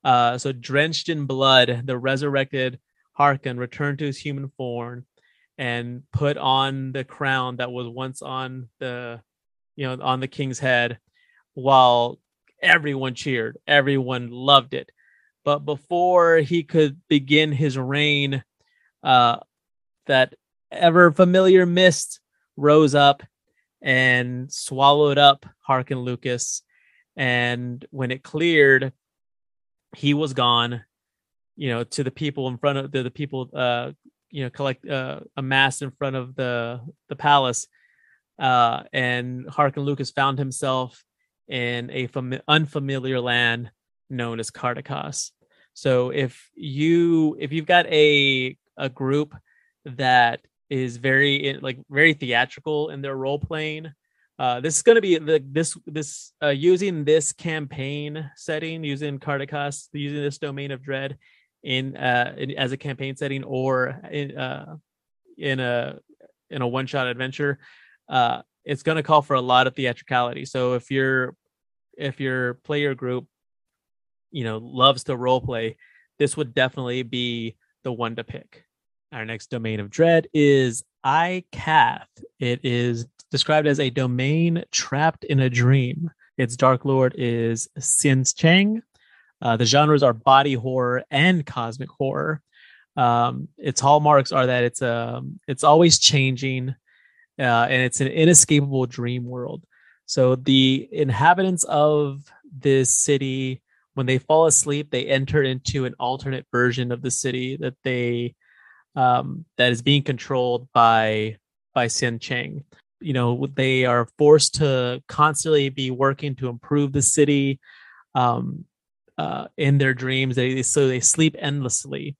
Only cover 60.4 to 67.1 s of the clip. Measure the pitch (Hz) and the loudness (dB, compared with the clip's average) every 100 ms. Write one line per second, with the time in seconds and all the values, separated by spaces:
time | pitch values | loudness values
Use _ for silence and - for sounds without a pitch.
60.4 | 147 139 139 131 139 135 139 139 _ _ | -10 -8 -10 -10 -8 -8 -8 -12 _ _
61.4 | _ _ 143 131 135 - 127 123 123 - | _ _ -4 -4 -4 -4 0 0 -2 -6
62.4 | 135 - 131 135 143 131 135 135 139 135 | -10 -6 -6 -6 -10 -10 -10 -8 -8 -8
63.4 | 135 131 131 131 127 131 - 147 139 139 | -6 -4 -2 -2 -4 -8 -10 -10 -10 -10
64.4 | 131 143 151 156 _ _ _ _ _ 339 | -10 -10 -14 -20 _ _ _ _ _ -10
65.4 | 143 131 123 120 131 - _ _ _ _ | -6 -4 -4 -4 -6 -12 _ _ _ _
66.4 | _ 147 123 131 131 143 127 | _ -6 -4 -4 -4 -4 -4